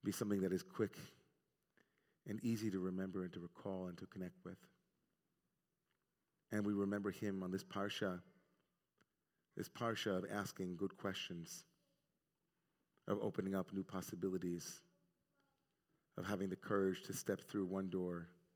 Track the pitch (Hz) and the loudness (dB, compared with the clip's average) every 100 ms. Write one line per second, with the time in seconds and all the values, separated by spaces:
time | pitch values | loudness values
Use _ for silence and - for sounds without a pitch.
0 | - 95 107 101 92 90 - - 107 - | 0 0 4 4 6 2 0 0 0 0
1 | - - _ _ _ _ _ _ _ _ | -14 -18 _ _ _ _ _ _ _ _
2 | _ _ - 110 120 113 110 95 92 92 | _ _ -6 -2 2 2 2 2 2 2
3 | 95 92 90 85 85 - 101 95 92 85 | 0 0 -2 -4 -10 -6 -4 -2 -4 -6
4 | 95 95 90 - 90 95 - _ _ _ | -10 -6 -8 -8 -12 -12 -16 _ _ _
5 | _ _ _ _ _ _ _ _ _ _ | _ _ _ _ _ _ _ _ _ _
6 | _ _ _ _ _ 107 104 101 98 104 | _ _ _ _ _ 0 4 4 4 2
7 | 101 92 104 98 90 95 - 101 101 - | 0 0 -2 0 0 -2 -2 -2 0 2
8 | 101 90 - - _ _ _ _ _ _ | 0 0 -8 -20 _ _ _ _ _ _
9 | _ _ _ _ _ - 98 - 117 107 | _ _ _ _ _ -8 -6 0 0 2
10 | 110 92 92 104 95 - 92 87 95 - | 2 2 2 0 -2 -2 -4 0 -2 0
11 | 101 92 - 87 82 - - _ _ _ | -4 -2 -4 -6 -8 -12 -14 _ _ _
12 | _ _ _ _ _ _ _ _ _ _ | _ _ _ _ _ _ _ _ _ _
13 | - 101 107 92 95 98 90 95 92 95 | 0 2 2 0 0 0 0 -4 -2 -4
14 | 85 95 95 92 87 87 - - - _ | -4 -2 0 0 0 -2 -4 -12 -18 _
15 | _ _ _ _ _ _ _ _ _ _ | _ _ _ _ _ _ _ _ _ _
16 | _ - 95 101 95 92 - 101 95 92 | _ -6 -2 0 0 -2 2 4 6 4
17 | - 95 - 98 - 104 92 95 95 92 | -2 -4 0 0 0 0 2 0 0 2
18 | 90 87 85 - _ | 0 -2 -6 -14 _